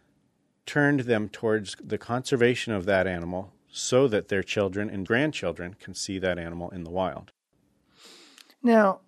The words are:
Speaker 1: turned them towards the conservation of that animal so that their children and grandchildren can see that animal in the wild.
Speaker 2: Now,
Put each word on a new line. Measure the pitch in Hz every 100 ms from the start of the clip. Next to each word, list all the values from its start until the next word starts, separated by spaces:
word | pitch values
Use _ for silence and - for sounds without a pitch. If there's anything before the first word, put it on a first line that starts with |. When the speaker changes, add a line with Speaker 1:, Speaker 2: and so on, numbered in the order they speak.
| _ _ _ _ _ _ -
Speaker 1:
turned | 151 143 143
them | 120 110 104
towards | - 113 107 98 -
the | - 104
conservation | - 120 - 131 120 120 -
of | 104 90
that | 95 92
animal | 87 85 90 98 _ _
so | - - 123 135
that | 104 -
their | 98
children | - - 98 95 104
and | 98 92
grandchildren | 113 151 - 90 82 87 -
can | - 90
see | - 95
that | 92 87
animal | 85 85 87
in | 92
the | 85
wild. | 90 92 67 95 _ _ _ _ _ _ _ - - - - - _
Speaker 2:
Now, | 247 226 202 185